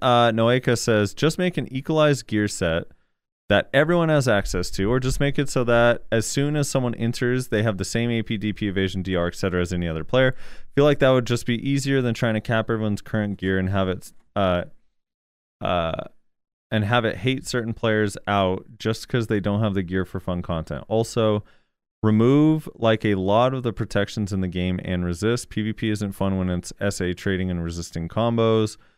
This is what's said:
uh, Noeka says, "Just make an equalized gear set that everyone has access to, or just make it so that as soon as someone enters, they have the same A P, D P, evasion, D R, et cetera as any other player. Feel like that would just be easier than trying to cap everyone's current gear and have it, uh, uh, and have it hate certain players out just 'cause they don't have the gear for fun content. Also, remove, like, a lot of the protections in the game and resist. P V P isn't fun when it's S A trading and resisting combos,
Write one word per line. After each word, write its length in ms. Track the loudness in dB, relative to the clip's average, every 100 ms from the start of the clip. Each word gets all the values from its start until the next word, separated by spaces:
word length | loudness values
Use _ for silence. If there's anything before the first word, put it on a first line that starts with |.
uh, 300 | 2 4 4
Noeka 460 | 4 2 2 0 0
says, 360 | 2 2 2
"Just 240 | 0 -2 0
make 180 | -4 -4
an 140 | -6
equalized 560 | -8 -2 2 4 2 0
gear 200 | 0 0
set 380 | 0 -2 -2 -4 -18 _ _ _ _ 0
that 220 | 2 4 2
everyone 340 | 4 2 4
has 180 | 2 4
access 440 | 2 0 -2 -2
to, 140 | 0 2
or 80 | 2
just 200 | 0 0
make 180 | 0 0
it 100 | 0
so 160 | 0
that 400 | 2 4 4 2 0
as 140 | -2 0
soon 300 | -2 0 0
as 120 | 0
someone 280 | 0 -2 -2
enters, 540 | -2 0 0 -2 0
they 120 | 0
have 160 | 0 -2
the 80 | -2
same 240 | -2 0
A 140 | -2
P, 140 | -2 -4
D 140 | -4
P, 160 | -2 -2
evasion, 360 | 0 -2 -2
D 120 | -2 0
R, 120 | 0
et 80 | -2
cetera 260 | -2 0
as 100 | -2
any 160 | -2 -2
other 160 | -4
player. 300 | 0 2 2 0 -8 -10 -4
Feel 100 | 4
like 140 | 4 6
that 140 | 4
would 160 | 4 2
just 180 | -2 -2
be 100 | -2 -2
easier 320 | -2 0 0
than 140 | 0 0
trying 180 | -2
to 80 | -2
cap 300 | -2 -2 0
everyone's 320 | -2 -2 -4
current 340 | -4 -4 -4 -4
gear 220 | -2 0
and 100 | 0
have 180 | 0 0
it, 240 | -4 -8 -20 _ -2
uh, 280 | 0 0 -4 -14 _ _ _ _ _ _ _ _
uh, 440 | -4 -2 0 -2 -6 -16 _ _ _ _ -4
and 120 | -2 2
have 200 | 2 0
it 120 | -2
hate 280 | -2 -2 -4
certain 300 | -4 -4 -2
players 420 | 0 2 0 -2 -2
out 400 | 2 2 0 -8 -6
just 280 | -4 -4 -2
'cause 200 | -2 0
they 120 | 0
don't 220 | 0 0
have 140 | 0 -2
the 80 |
gear 220 | -2 -2 -2
for 140 | -6
fun 220 | -6 -6
content. 420 | -4 -6 -6 -10 -2
Also, 560 | -2 0 0 2 2 -4 _ _ _ _ -2
remove, 640 | 2 6 6 6 6 2 -2 -2
like, 300 | 2 2 2
a 100 | 0
lot 380 | 2 4 2
of 80 | 0
the 80 | -4
protections 600 | -4 -4 -2 -2 -4 -4
in 80 | -2
the 60 | -2
game 320 | -2 -2 -2
and 220 | -4 -4 -2
resist. 440 | -2 0 -2 -4
P 120 | -6
V 100 | -4
P 180 | -4 -4
isn't 220 | -2 -4
fun 240 | -4 -2 0
when 100 | -2
it's 240 | -4 -6 -6
S 200 | -4 -2
A 140 | -4
trading 380 | -4 -4 -2 -2
and 120 | -4
resisting 440 | -6 -8 -10 -8 -6
combos, 680 | -2 0 2 2 2 0 -4 _